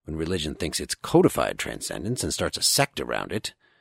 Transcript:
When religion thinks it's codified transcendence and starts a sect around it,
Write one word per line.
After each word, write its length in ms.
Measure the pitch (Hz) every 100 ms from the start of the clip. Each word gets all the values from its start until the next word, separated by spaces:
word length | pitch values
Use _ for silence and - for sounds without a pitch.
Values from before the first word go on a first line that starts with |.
When 120 | - 80
religion 380 | 80 92 76
thinks 260 | 67 80 -
it's 140 | 73
codified 640 | - - 156 135 - 53 -
transcendence 640 | - 53 - - 107 127
and 100 | 85
starts 240 | - 82 -
a 60 |
sect 360 | - - 139 -
around 340 | 60 53 -
it, 200 | 110 - - _ _